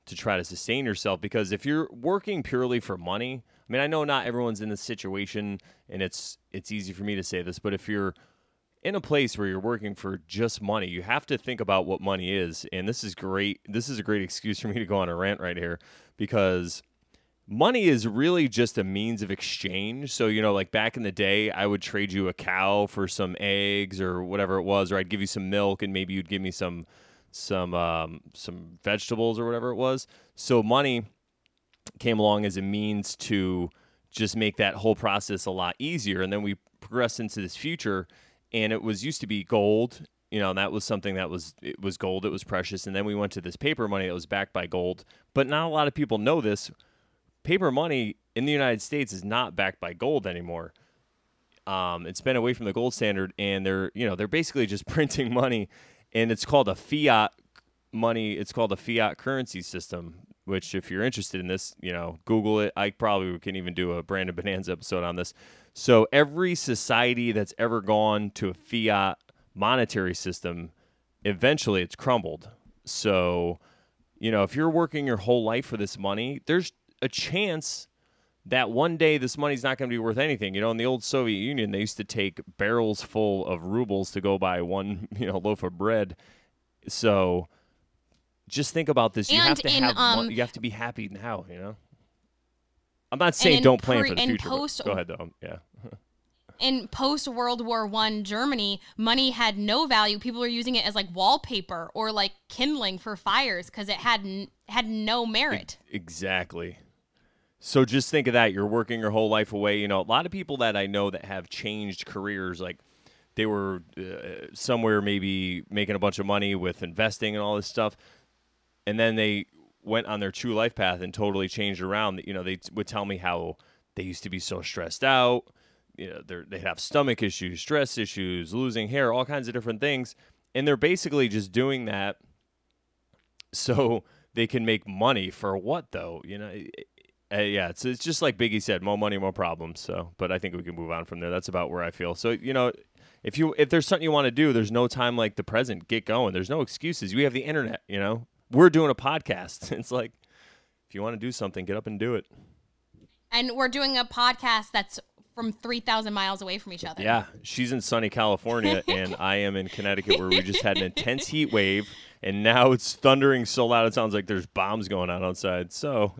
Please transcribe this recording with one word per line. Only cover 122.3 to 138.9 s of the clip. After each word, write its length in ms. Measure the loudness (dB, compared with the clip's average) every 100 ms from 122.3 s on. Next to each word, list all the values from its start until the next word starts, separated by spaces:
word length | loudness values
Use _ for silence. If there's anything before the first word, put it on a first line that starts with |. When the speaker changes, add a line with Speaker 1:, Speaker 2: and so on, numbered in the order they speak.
Speaker 1:
know, 120 | -6
they 120 | -6 -8
t-, 140 | -8
would 120 | -8 -6
tell 180 | -4 -4
me 100 | -4
how 400 | -2 -2 -4 -10 _ _ _ -10
they 80 |
used 180 | -10 -10
to 80 | -10
be 80 | -8
so 240 | -8 -8
stressed 400 | -8 -8 -8 0
out. 400 | 4 6 6 2 -2 _ _ _ _ -16
You 140 | -14
know, 120 | -14 -12
they're, 180 | -14 -12
they'd 160 | -8
have 160 | -6 -6
stomach 420 | 0 2 2 2
issues, 380 | -2 -2 -6 -6
stress 360 | -2 0 0 -2
issues, 540 | -4 -4 -4 -4 -4
losing 360 | -4 -2 -2 -2
hair, 240 | 0 2
all 120 | 2
kinds 220 | -2 -4 -4
of 80 |
different 260 | -6 -4 -2
things. 360 | -2 -2 -6 -12 _ _ _
And 140 | 0 2
they're 100 | 4
basically 520 | 2 2 0 2 2
just 240 | 0 0
doing 320 | 0 0 0
that 320 | -4 -4 -4 -6 _ _ _ _ _ _ _ _ _ _ _ -20 -12
so 520 | -4 0 4 4 2 -4 _ _
they 120 | -2 0
can 180 | 0
make 220 | 2 0 -2
money. 420 | 0 2 2 -2
For 260 | -4 -4 -2
what, 360 | -2 -4 -4
though? 280 | -10 -8 -10
You 140 | -12 -12
know, 140 | -12 -12 -14 -14 -18 _ _ _ -4
uh, 40 | 0
yeah, 280 | 2 2 0
it's, 160 | -2
it's 180 | -4 -2
just 200 | -2 0
like 140 | 0 2
Biggie 260 | 2 2
said, 200 | 0 0
"More 160 | 0